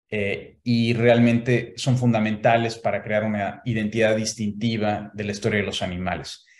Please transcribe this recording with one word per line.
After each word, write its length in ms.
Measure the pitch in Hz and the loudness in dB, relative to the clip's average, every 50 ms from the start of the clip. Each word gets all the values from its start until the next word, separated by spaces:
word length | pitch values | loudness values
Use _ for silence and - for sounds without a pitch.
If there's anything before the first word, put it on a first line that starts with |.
| _ - 107 | _ -8 -4
eh, 440 | 107 101 98 98 - - - - _ - | -4 -2 -2 -4 -6 -8 -14 -18 _ -2
y 300 | 120 120 117 117 117 120 | 0 0 2 2 2 2
realmente 800 | 113 117 120 117 117 120 120 117 117 - 135 123 117 - - - | 2 4 4 6 6 6 4 4 2 2 2 0 0 0 -4 -8
son 200 | - - 135 123 | -6 0 0 2
fundamentales 800 | 123 123 120 113 110 107 107 107 104 - 123 117 117 117 113 - | 2 4 2 2 2 2 0 0 2 2 4 4 4 2 0 -4
para 260 | - - 107 101 98 - | -4 -4 -2 -2 -4 -4
crear 220 | 104 107 107 107 | -2 -2 0 0
una 380 | 107 104 104 98 95 - - - | 0 -2 -2 -4 -4 -6 -8 -6
identidad 500 | 123 110 110 107 104 107 113 110 110 110 | -4 -4 -2 -2 -2 0 2 2 2 2
distintiva 960 | 110 110 - - - 107 104 101 104 117 117 113 104 104 104 104 104 104 - - | 2 -2 -4 -6 -6 -6 -6 -4 -2 -2 -2 -2 0 0 0 -2 -2 -4 -8 -10
de 100 | 104 104 | -8 -6
la 80 | 101 101 | -6 -4
historia 280 | - - 110 104 104 | -4 -2 0 0 0
de 60 | 98 | -2
los 140 | 98 95 - | -2 -4 -4
animales. 640 | 98 92 90 90 90 90 87 78 76 - - - _ _ _ _ | -4 -4 -4 -4 -4 -4 -4 -6 -8 -12 -16 -18 _ _ _ _